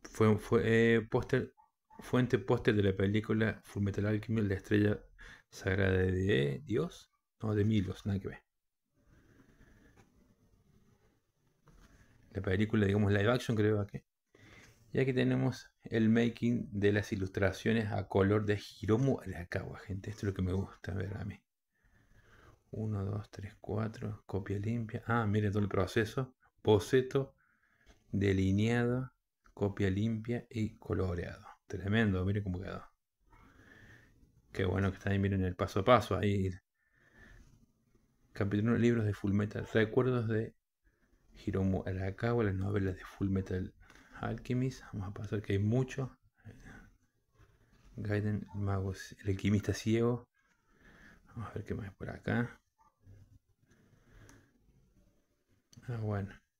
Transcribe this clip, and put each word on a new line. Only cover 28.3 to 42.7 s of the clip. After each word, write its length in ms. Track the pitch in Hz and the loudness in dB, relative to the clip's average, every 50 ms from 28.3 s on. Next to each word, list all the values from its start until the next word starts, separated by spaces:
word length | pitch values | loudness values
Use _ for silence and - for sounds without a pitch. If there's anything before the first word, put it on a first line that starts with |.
| 95 95 95 95 95 101 107 113 120 120 120 120 123 127 131 123 _ _ _ _ _ _ _ - _ | 4 4 4 4 4 2 2 2 2 2 2 0 0 -2 -4 -6 _ _ _ _ _ _ _ -20 _
copia 360 | - 104 101 101 - 101 95 | -2 -2 -2 0 0 0 2
limpia 560 | 95 98 107 113 113 110 110 113 120 120 - _ | 2 2 0 0 -2 -4 -4 -6 -6 -8 -8 _
y 260 | - 113 107 - - | -4 -4 -4 -4 -4
coloreado. 680 | - - - - 98 95 92 87 87 90 - - - - - - _ _ | -12 -6 -4 -2 -2 -2 -2 -2 -4 -6 -8 -10 -14 -18 -20 -20 _ _
Tremendo, 580 | _ - 95 85 98 104 113 113 104 95 90 92 | _ -10 -8 -4 -2 0 2 2 2 2 0 0
miren 160 | 95 101 104 | 0 -2 -2
cómo 180 | 101 92 90 92 | -2 -4 -6 -6
quedó. 240 | 95 90 90 92 - - _ _ _ _ _ _ _ _ - - - - _ - - - - - - - - - - _ _ _ - _ _ _ _ _ | -8 -10 -12 -12 -14 -18 _ _ _ _ _ _ _ _ -20 -20 -20 -20 _ -20 -20 -20 -20 -20 -20 -20 -20 -20 -20 _ _ _ -20 _ _ _ _ _
Qué 120 | - - 98 | -4 -2 -2
bueno 260 | 95 95 95 98 95 | 0 2 2 0 0
que 80 | 92 - | -2 -2
está 120 | - 101 | -4 -2
ahí, 80 | 98 98 | 0 2
miren 260 | 98 98 98 95 95 | 2 2 2 2 0
el 100 | 92 90 | -2 0
paso 260 | - 98 95 - 107 | -2 -4 -2 0 0
a 40 | 95 | 4
paso 320 | - 127 117 104 - 98 | 6 6 6 4 2 -2
ahí. 340 | 92 98 101 101 101 95 95 90 - _ _ _ _ _ _ _ _ _ _ _ - - - - - - - - _ _ _ _ _ _ _ _ _ _ _ _ _ _ _ _ | 0 0 0 0 0 -2 -4 -6 -8 _ _ _ _ _ _ _ _ _ _ _ -20 -20 -20 -20 -20 -20 -20 -20 _ _ _ _ _ _ _ _ _ _ _ _ _ _ _ _
Capítulo 380 | - 107 98 98 104 104 117 | -4 -2 0 0 0 2 2
uno, 60 | 117 101 | 2 4
libros 280 | 113 120 120 117 107 | 4 4 4 2 0
de 80 | 104 101 | 0 -2
Full 180 | - - 101 | -2 0 2
Metal. 340 | 98 101 107 107 - 117 113 - | 2 2 2 0 -4 -8 -8 0
Recuerdos 560 | - 113 110 110 - 131 123 127 127 123 113 110 | 2 2 2 4 2 2 2 2 0 0 0 0
de 260 | 110 107 113 - - _ _ _ _ _ _ _ _ _ _ _ _ _ _ _ - - - | -2 -2 -2 -4 -10 _ _ _ _ _ _ _ _ _ _ _ _ _ _ _ -20 -8 -6
Hiromu 380 | - 95 98 95 95 95 92 - | -4 0 2 2 2 2 0 -2
Arakawa, 580 | - 95 92 95 98 95 - - 117 120 120 113 | -4 -4 -2 -4 -4 -4 -2 -2 0 2 2 2
las 100 | 101 95 | 2 0
novelas 420 | 95 95 101 | 0 -2 0